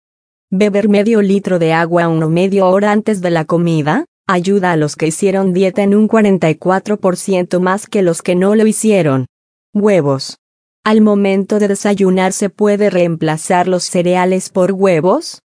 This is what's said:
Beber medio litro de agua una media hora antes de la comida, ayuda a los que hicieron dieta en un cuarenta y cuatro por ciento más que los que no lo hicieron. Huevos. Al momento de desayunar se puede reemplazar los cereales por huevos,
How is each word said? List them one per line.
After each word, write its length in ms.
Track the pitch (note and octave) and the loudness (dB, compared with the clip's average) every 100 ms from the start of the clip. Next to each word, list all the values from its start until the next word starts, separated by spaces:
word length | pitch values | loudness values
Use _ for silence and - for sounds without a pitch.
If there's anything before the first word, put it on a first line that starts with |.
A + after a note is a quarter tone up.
| _ _ _ _ _ | _ _ _ _ _
Beber 380 | F#3 G#3 G3 G#3+ | -2 0 2 2
medio 340 | G3+ G#3 A3+ | 2 2 2
litro 380 | G3 G3+ G3 F3+ | 2 0 0 0
de 140 | D#3+ | 0
agua 340 | D#3+ E3+ E3+ E3+ | 0 0 0 0
una 200 | D#3+ D#3+ | 0 0
media 380 | E3+ F#3+ G3 F#3 | 0 0 2 2
hora 280 | F#3+ G#3 | 2 2
antes 260 | G#3 G#3 G#3 | 0 0 -2
de 120 | F3 | -2
la 120 | E3+ | -2
comida, 600 | D#3 E3+ E3+ D#3+ D3 G3+ F4 _ - | 0 -2 0 0 0 -2 -4 _ -4
ayuda 460 | F3+ F3+ G3+ F3+ | -2 0 0 0
a 60 | D#3+ | 0
los 180 | D3+ - | -2 -2
que 120 | D#3+ | -4
hicieron 440 | E3 G3 F#3+ F#3+ | -2 -2 0 0
dieta 320 | F3+ F#3+ F#3+ | 0 0 0
en 120 | G3+ G3+ | 0 2
un 120 | G#3+ | 2
cuarenta 420 | A3+ G#3+ F#3+ E3 | 2 2 2 0
y 60 | D#3 | -2
cuatro 420 | F3+ F#3+ F#3+ G#3 | -2 -2 -2 -4
por 200 | F#3+ F3 | -2 -4
ciento 420 | - F#3 F3+ F3+ | -2 -4 -2 -2
más 280 | F#3 G3 - | -2 -2 -4
que 160 | G#3+ | -2
los 180 | F3+ E3+ | 0 -2
que 140 | - F3+ | -2 0
no 200 | F#3+ G#3+ | 2 2
lo 100 | A3 | 0
hicieron. 580 | G#3+ A3 G3+ D#3 C3+ B2+ _ _ _ _ | 0 0 2 2 0 -4 _ _ _ _
Huevos. 640 | G#3 G#3 F#3+ C#3+ C3+ - - _ _ _ _ G#3+ | -2 2 2 0 -2 -6 -16 _ _ _ _ 0
Al 160 | A3 | 2
momento 580 | G#3+ G3+ G3 G3 G3 G#3+ | 4 2 0 -2 -2 -2
de 80 | G#3 | -2
desayunar 640 | G3 G#3 G3+ F#3+ F#3 F#3 | -2 -2 0 0 2 0
se 180 | F#3+ G3+ | -2 -6
puede 400 | - G#3+ G3+ G#3 | -2 -2 0 0
reemplazar 800 | F3+ F3 D#3+ D#3+ D#3 - F3+ F3+ | 0 0 -2 -4 -4 -2 0 0
los 160 | F3+ | -2
cereales 680 | - F3+ F3 F3+ F#3 F#3 - | -2 -2 0 0 0 -2 -2
por 220 | F#3+ F3+ | -2 0
huevos, 680 | F#3+ F#3+ E3 F3 C4 - - _ | 0 0 2 2 0 -4 -14 _